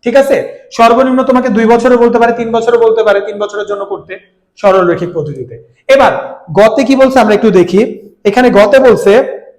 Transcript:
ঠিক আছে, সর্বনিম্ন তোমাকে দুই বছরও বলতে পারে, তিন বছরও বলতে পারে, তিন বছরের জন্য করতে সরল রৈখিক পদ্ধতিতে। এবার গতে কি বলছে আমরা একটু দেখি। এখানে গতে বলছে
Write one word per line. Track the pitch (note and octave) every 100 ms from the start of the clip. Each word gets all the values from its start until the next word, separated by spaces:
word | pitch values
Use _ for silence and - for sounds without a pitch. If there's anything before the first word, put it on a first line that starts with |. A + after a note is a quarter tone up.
ঠিক | A#3 C4
আছে, | C4+ - C3 - -
সর্বনিম্ন | - A3+ A#3 C4 B3+
তোমাকে | C4 B3+ B3
দুই | G#3 A3+
বছরও | A#3 A#3 B3
বলতে | A#3 A#3
পারে, | A#3
তিন | A#3+ A3+
বছরও | A#3 A3+ A#3
বলতে | A3+ A3+
পারে, | G#3+ G3+
তিন | G3 G#3
বছরের | G#3 G3+ G3+
জন্য | G3+ G3
করতে | F#3+ - F#3+ _ _ _ _
সরল | G#3 F#3+ F3+
রৈখিক | E3 F3
পদ্ধতিতে। | D#3+ D3 C3 B2 - _ _ -
এবার | C4+ A#3 - - - -
গতে | E3 G#3+ A#3
কি | B3 C4+
বলছে | C4 C4
আমরা | G#3+
একটু | G#3 A3
দেখি। | F#3 F3 F#3 A#3+ - - _ G#3
এখানে | G#3 B3+
গতে | G3 G#3 C4+
বলছে | C4 G#3 G3+ G#3+ - - -